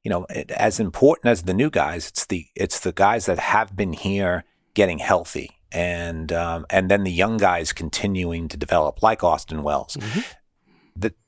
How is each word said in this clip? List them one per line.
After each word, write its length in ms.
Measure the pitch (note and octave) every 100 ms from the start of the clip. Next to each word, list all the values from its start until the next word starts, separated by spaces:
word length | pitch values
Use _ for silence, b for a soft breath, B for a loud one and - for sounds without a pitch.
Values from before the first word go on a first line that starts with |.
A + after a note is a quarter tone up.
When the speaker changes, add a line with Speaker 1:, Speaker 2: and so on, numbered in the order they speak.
Speaker 1:
you 60 | -
know, 160 | F2+ F#2
it, 220 | E2+ -
as 280 | - A2 G#2
important 520 | G2+ - C3+ E3 A#2+
as 120 | G#2
the 100 | E2+
new 160 | F#2 D3+
guys, 400 | F#2 D2 E2+ -
it's 160 | - -
the, 220 | F#2 - -
it's 260 | F#2+ -
the 100 | F2+
guys 340 | - G2 A2+ -
that 140 | E2+
have 360 | - G#2+ G2 G2
been 180 | G2
here 500 | D#2+ G2 G2 F#2 F2 - _ _ -
getting 240 | G2 D#2
healthy, 580 | - F#2 E2+ - - _ _
and, 600 | F2+ F2 E2+ E2+ D#2+ D#2+
um, 360 | E2+ E2+ E2 -
and 220 | F#2+ F#2
then 120 | G2+
the 80 | F#2+
young 260 | F2 G2+ A2+
guys 360 | G2 F2 D#2+
continuing 760 | - D#2+ - G2+ F#2+ F2 E2 D#2+
to 80 | D#2
develop, 440 | - F2 D2+ -
like 220 | A2 A2+
Austin 400 | F2 D2+ - D#2+
Wells. 340 | D2 C#2+ B1 -
Speaker 2:
Mm-hmm. 200 | A2 D3+ B B _ _ _ _ _
Speaker 1:
That, 220 | - G#2 -